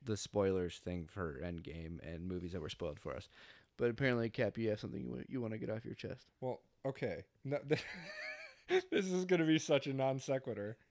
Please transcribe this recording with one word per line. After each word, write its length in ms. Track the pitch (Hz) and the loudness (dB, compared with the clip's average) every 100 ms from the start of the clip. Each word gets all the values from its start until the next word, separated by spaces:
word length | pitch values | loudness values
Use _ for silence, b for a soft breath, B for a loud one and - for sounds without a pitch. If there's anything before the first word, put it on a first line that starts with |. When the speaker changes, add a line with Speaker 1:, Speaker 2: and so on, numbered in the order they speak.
Speaker 1:
the 140 | 127 101 | -4 -2
spoilers 600 | - 104 98 95 87 - | 2 4 6 4 2 -2
thing 280 | 90 87 80 | -4 -4 -4
for 320 | 101 82 67 | -4 -4 -2
Endgame 580 | 87 85 - 82 82 85 80 | -4 -6 -6 -8 -8 -8 -8
and 220 | 82 92 | -6 -4
movies 240 | 90 87 | -4 -4
that 80 | 90 | -4
were 60 | 76 | -6
spoiled 300 | - 82 73 | -4 -4 -4
for 160 | 76 65 | -6 -6
us. 140 | - B B B B - | -10 B B B B 0
But 120 | 120 | 0
apparently, 400 | 113 135 117 117 | 2 2 2 0
Cap, 280 | - 104 113 | 0 0 2
you 120 | 110 | 0
have 120 | 104 | 0
something 180 | - - | -2 -6
you 100 | 123 | -6
wa-, 120 | 123 - | -6 -6
you 100 | 127 | -4
wanna 180 | 113 110 | -4 -4
get 120 | - | -4
off 160 | 110 - | -4 -6
your 100 | - | -8
chest. 320 | 113 - - _ | -8 -8 -14 _
Speaker 2:
Well, 200 | 127 - _ _ 135 | -4 -4 _ _ -6
okay. 380 | - 117 80 - _ 135 | -2 -2 -2 -8 _ -2
No, 120 | 143 | -2
<laughs> 60 | 139 | 0
th-, 1120 | 151 - 180 160 - - - - - - 370 - | 0 0 -10 -12 -10 -10 -10 -14 -14 2 2 4
this 140 | 330 190 | 2 2
is 180 | 180 | 0
gonna 220 | 185 175 160 | 4 6 6
be 140 | 156 | 6
such 280 | - 139 143 | 6 4 4
a 60 | |
non 260 | 135 135 135 | 2 2 2
sequitur. 560 | 147 131 127 101 104 - _ | 0 0 0 -4 -6 -8 _